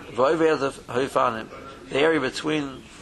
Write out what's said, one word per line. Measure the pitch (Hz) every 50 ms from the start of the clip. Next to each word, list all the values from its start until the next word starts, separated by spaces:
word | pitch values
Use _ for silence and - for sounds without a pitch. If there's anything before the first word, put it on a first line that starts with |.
| - -
Veifav | - 113 131 143 170 160 160 156 156 131 135 135
Veifanim, | 131 - - - 117 127 135 127 - 131 131 123 113 110 110 - - - - - - - - -
the | - 131
area | 151 160 160 151
between | 131 127 - - - 151 156 156 143 135 131 117 110 - - -